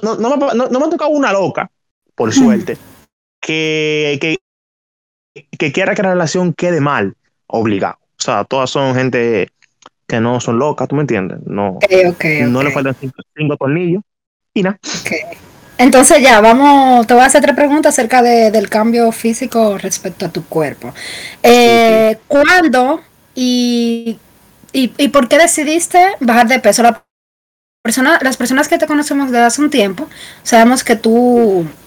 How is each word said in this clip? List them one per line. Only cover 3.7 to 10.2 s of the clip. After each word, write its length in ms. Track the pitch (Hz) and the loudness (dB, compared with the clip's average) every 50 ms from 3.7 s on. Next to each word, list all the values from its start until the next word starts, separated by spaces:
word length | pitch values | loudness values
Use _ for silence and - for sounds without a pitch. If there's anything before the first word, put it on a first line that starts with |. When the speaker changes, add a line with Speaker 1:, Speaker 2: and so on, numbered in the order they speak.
| 156 156 151 151 151 151 151 147 143 131 | -2 -2 -2 -2 -2 -2 -2 -4 -4 -4
Speaker 1:
que, 160 | 165 160 156 - _ _ _ _ _ _ _ _ _ _ _ _ _ _ _ _ _ _ _ - - _ - - | -4 -4 -6 -6 _ _ _ _ _ _ _ _ _ _ _ _ _ _ _ _ _ _ _ -20 -20 _ -10 -8
que 140 | 165 151 | -8 -6
quiera 240 | 131 180 190 190 196 | -4 -4 -4 -2 -2
que 80 | 208 208 | -2 -2
la 80 | 190 | -2
relación 420 | 180 180 175 147 - 185 180 175 156 | -2 -2 -2 -2 -2 -2 -2 -4 -4
quede 280 | - - 175 175 156 | -4 -4 -4 -2 -2
mal, 340 | 139 147 143 123 101 95 - _ _ _ _ _ _ _ | -2 -2 -2 -2 -4 -4 -6 _ _ _ _ _ _ _
obligado. 500 | - 113 110 113 101 98 101 87 - _ _ _ _ - | -6 -4 -2 -2 -2 -4 -4 -6 -8 _ _ _ _ -10
O 40 | - | -6
sea, 200 | - 123 101 101 | -4 -4 -4 -4
todas 260 | - - 135 131 123 | -4 -4 -4 -4 -4
son 240 | - 147 139 135 127 | -4 -2 -2 -2 -2
gente 540 | 127 131 131 113 127 117 117 117 101 87 - _ _ _ _ _ _ _ - _ _ _ - | -2 -2 -2 -2 -2 -2 -2 -2 -2 -4 -6 _ _ _ _ _ _ _ -20 _ _ _ -6
que 120 | - | -4
no 200 | 113 | -2